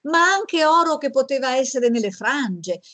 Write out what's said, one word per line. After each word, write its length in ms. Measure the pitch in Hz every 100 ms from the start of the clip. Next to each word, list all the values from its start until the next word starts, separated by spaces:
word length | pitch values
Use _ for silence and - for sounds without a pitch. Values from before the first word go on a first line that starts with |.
ma 320 | 285 330 349
anche 320 | 392 - 330 311
oro 320 | 330 330 302
che 100 | 277
poteva 480 | 269 262 269 254 254
essere 320 | 254 269 240
nelle 220 | 233 208
frange, 680 | 185 214 285 233 175 170 175 -